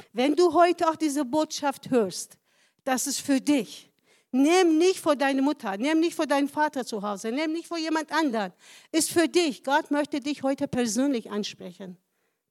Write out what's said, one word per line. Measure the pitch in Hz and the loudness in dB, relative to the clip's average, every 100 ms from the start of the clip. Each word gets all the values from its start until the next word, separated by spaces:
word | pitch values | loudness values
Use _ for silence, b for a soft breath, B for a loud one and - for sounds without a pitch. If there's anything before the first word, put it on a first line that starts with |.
| B | B
Wenn | 214 277 | -2 0
du | 302 349 | 4 4
heute | 311 349 349 330 | 6 4 4 0
auch | 311 | 0
diese | 311 277 | -2 -2
Botschaft | 247 302 311 - 285 269 - | -2 0 -2 -4 -4 -6 -2
hörst, | 247 196 - - _ _ _ _ _ | 0 0 -4 -12 _ _ _ _ _
das | - 262 285 | -4 -2 -2
ist | - | -4
für | - 269 | 0 0
dich. | 202 285 196 - - _ _ _ _ | 2 0 -2 -12 -20 _ _ _ _
Nimm | 254 285 370 349 311 | 2 4 6 6 4
nicht | 359 370 | 4 2
vor | 339 285 | 0 2
deine | 277 269 | 2 2
Mutter, | 269 - 220 196 | 0 -2 -6 -4
nimm | 277 320 | 0 2
nicht | 330 | 0
vor | - 294 | 0 0
deinen | 285 285 | 0 0
Vater | 294 302 285 | 0 -2 -2
zu | 233 214 | -6 -6
Hause, | 208 196 220 | -6 -6 -6
nimm | 254 320 | -4 -4
nicht | 330 - | -6 -6
vor | 339 | -6
jemand | 320 320 302 | -2 -4 -2
anderen. | 294 311 220 190 b b b b | 0 0 -2 -4 b b b b
Ist | 320 311 | -2 0
für | 330 311 | 2 2
dich. | 330 330 220 | 2 0 -2
Gott | - 294 320 | -2 0 0
möchte | 294 294 302 | -2 -2 -4
dich | 277 285 | -6 -4
heute | 269 277 277 | -2 -2 -2
persönlich | 254 240 208 285 247 - | -2 -2 0 0 -2 -4
ansprechen. | 208 202 - 190 175 190 180 _ _ _ _ _ | -6 -6 -10 -16 -14 -16 -18 _ _ _ _ _